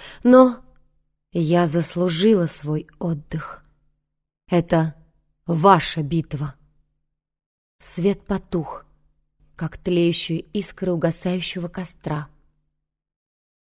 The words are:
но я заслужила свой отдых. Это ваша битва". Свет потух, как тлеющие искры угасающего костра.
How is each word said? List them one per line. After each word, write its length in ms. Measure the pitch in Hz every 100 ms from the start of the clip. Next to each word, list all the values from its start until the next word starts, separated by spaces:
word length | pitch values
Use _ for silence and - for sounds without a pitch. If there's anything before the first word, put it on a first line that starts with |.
| - -
но 400 | 247 254 254 233 - _ _ _ _ _ _
я 340 | 170 160 175 170
заслужила 800 | 170 160 175 180 165 208 208 165
свой 400 | - 143 156 - -
отдых. 680 | 175 151 - 160 - - _ _ _ _ _ _ _ _ _
Это 480 | 175 170 165 160 - _ _ _ _ -
ваша 560 | 165 190 175 - 165
битва". 540 | 143 165 - 135 147 - _ _ _ _ _ _ _ _ _ _ _ _
Свет 460 | - - 190 190 -
потух, 600 | 156 - 175 147 - - _ _ _ _ _ _ -
как 200 | 156 -
тлеющие 600 | 185 175 170 165 - 160
искры 540 | - 208 185 - 185
угасающего 720 | 170 165 - 185 180 170 185 175
костра. 640 | 190 175 - - 151 143 _ _ _ _ _ _ _ _ _ _ _ _ _ _